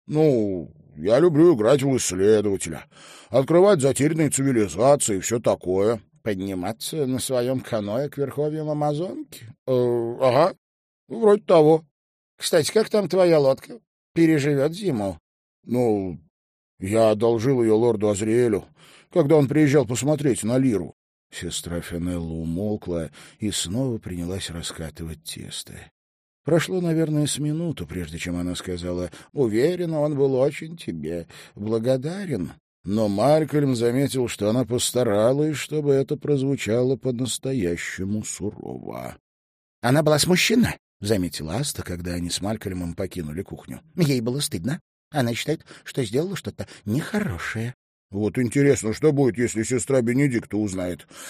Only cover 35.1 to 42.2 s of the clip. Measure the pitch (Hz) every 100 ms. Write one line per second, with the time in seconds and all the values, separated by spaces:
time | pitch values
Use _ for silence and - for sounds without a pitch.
35.1 | 101 113 143 151 139 - 151 143 135 135
36.1 | 143 147 143 135 135 - 117 127 135 131
37.1 | 120 123 - 135 135 87 87 - - 95
38.1 | 107 104 - 95 - - 62 - 58 62
39.1 | - _ _ _ _ _ _ 120 139 151
40.1 | 151 151 180 - 240 220 - _ _ 104
41.1 | 107 87 - 78 95 147 - - 87 87
42.1 | 87